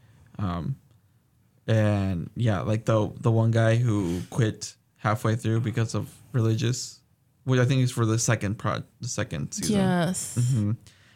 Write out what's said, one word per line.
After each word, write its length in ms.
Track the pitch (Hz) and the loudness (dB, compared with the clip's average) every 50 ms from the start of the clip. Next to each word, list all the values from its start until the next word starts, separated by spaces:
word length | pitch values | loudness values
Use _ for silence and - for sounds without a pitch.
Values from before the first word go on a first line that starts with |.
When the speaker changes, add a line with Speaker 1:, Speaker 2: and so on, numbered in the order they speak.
| _ - _ _ - _ - - | _ -20 _ _ -20 _ -10 -6
Speaker 1:
Um, 380 | 101 92 87 87 82 - 135 - _ _ _ _ _ _ _ _ _ _ _ _ _ _ _ _ _ - | -6 -4 -4 -4 -6 -6 -8 -8 _ _ _ _ _ _ _ _ _ _ _ _ _ _ _ _ _ 0
and 600 | 110 110 107 104 104 101 98 95 92 85 73 - - | 2 2 4 2 2 0 0 -2 -2 -4 -6 -8 -6
yeah, 260 | - 120 113 101 87 | -2 0 0 0 0
like, 240 | 64 92 110 113 - | 0 -2 -2 -2 0
the, 260 | - 113 110 104 - - - | 0 2 2 2 0 -4 -2
the 120 | - 117 | 0 2
one 200 | 113 113 113 113 | 2 4 2 4
guy 240 | 113 117 113 113 113 | 4 4 4 4 4
who 460 | 117 123 120 104 104 98 85 87 90 87 - | 4 2 2 2 0 0 0 -2 -4 -6 -6
quit 460 | - - 117 107 - - - - - _ _ _ _ _ | -2 0 0 0 0 -4 -10 -14 -14 _ _ _ _ _
halfway 380 | - 110 107 113 - 113 113 | -2 -2 -2 0 0 0 -2
through 260 | 120 - 110 113 113 | 0 0 0 0 0
because 320 | 117 110 110 117 113 - - | 0 0 -2 -2 -2 -2 -2
of 140 | 104 - - - - - - | -4 -6 -6 -12 -20 -20 -6
religious, 680 | - 120 110 113 113 110 117 117 127 - - - - - _ _ _ _ _ _ _ _ _ | -2 0 2 2 2 2 0 -2 -2 -4 -6 -10 -14 -20 _ _ _ _ _ _ _ _ _
which 160 | 131 131 127 | 0 2 4
I 60 | 123 | 4
think 160 | 123 139 131 | 4 4 2
is 100 | 127 120 | 2 2
for 140 | - 120 117 | 2 0 2
the 120 | 107 113 113 | 2 2 2
second 400 | - - 117 110 - 98 104 - | 2 0 0 0 0 -4 -4 -2
pro-, 260 | - 110 - - - - _ _ | -2 -2 -2 -4 -6 -10 _ _
the 60 | - 120 | -10 -8
second 440 | - - 107 - - - - - - | -6 -6 -6 -6 -4 -6 -6 -6 -8
season. 220 | 202 - - 214 202 | -6 -4 0 0 2
Speaker 2:
Yes. 600 | 190 185 185 175 170 170 185 - - - - 120 | 2 2 2 2 0 0 -2 -4 -6 -4 -2 0
Speaker 1:
Mm-hmm. 320 | 123 123 135 113 104 104 117 - - - - _ _ _ _ | 0 2 2 2 2 0 -2 -4 -6 -16 -20 _ _ _ _